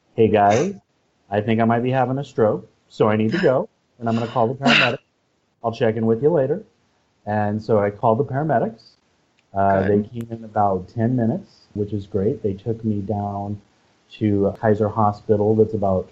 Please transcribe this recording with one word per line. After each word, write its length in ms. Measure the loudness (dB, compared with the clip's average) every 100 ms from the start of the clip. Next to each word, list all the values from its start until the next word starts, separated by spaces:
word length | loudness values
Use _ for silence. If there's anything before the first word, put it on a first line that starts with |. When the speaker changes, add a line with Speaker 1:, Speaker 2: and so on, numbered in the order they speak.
| _ 2
Speaker 1:
"Hey 120 | 4
guys, 460 | 6 4 4 0 -6 _ _ _ _ -6
I 100 | -4
think 220 | 0 2
I 40 | 2
might 180 | 2
be 80 | 0
having 260 | 0 0 -4
a 80 | -6
stroke, 420 | 0 2 0 -8 _ _
so 180 | 0 2
I 80 | 2
need 160 | 0
to 80 | 2
go, 300 | 2 2 -2 _ _ -8
and 100 | -4
I'm 60 | -2
gonna 120 | -2
call 200 | 0 -2
the 80 | 0
paramedics. 420 | 2 2 2 -4 _ _ _ _ _ _
I'll 80 | -6
check 240 | 0 0 0
in 120 | 0
with 140 | 2
you 100 | 2
later." 320 | 2 0 -4 -8 _ _ _ _ _ -4
And 360 | -2 -2 -2
so 180 | 0 2
I 100 | 0
called 280 | 0 0 0
the 80 | -2
paramedics. 560 | -4 0 0 -2 -6 _ _ _ _ _ _ _
Uh, 340 | -2 2 2 2
Speaker 2:
Good. 160 | 0
Speaker 1:
they 60 | -2
came 180 | -8 -12
in 140 | -14
about 460 | -6 -2 0 -2 -6
ten 260 | -4 -2 0
minutes, 520 | 0 -2 -8 _ _
which 200 | -8 -6
is 120 | -6 -6
great. 380 | -4 -2 -2
They 100 | -6
took 300 | -6 -8 -6
me 160 | -4 -4
down 580 | -4 -6 -6 -8 -8 -10 _ _ _ _ _ -4
to 340 | 0 2 0 0
Kaiser 300 | 0 2 0
Hospital 680 | 0 0 0 -2 0 2 2
that's 180 | 2
about 360 | 0 0 0 -4